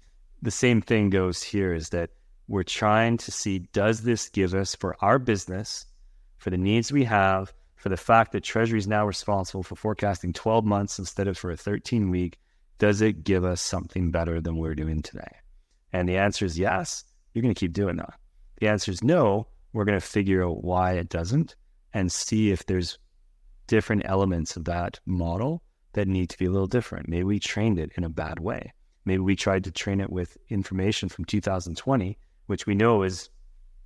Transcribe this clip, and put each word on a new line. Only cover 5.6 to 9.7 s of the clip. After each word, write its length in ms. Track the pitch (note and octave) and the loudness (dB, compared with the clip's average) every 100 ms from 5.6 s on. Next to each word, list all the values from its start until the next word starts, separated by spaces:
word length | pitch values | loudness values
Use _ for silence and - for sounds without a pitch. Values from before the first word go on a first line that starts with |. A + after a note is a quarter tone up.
| G#2+ - - - - - - - | -8 -12 -14 -20 -20 -20 -20 -10
for 120 | - | -4
the 80 | F#2 | 0
needs 360 | F#2+ A2 A#2 | 2 2 2
we 100 | C#3+ | 0
have, 500 | B2 G#2+ F#2+ F#2+ F#2+ - _ _ | 2 4 4 2 -2 -12 _ _
for 120 | - | -4
the 80 | F#2 | -2
fact 340 | - A2+ A2 | 4 6 6
that 100 | G#2 | 0
Treasury 360 | - A2+ A2+ A2+ | -2 0 2 2
is 80 | G2+ | 0
now 180 | G#2+ G#2 | 0 0
responsible 580 | F#2+ - G2+ F#2 G2 | -2 -2 -2 -2 -6
for 120 | F2+ | -10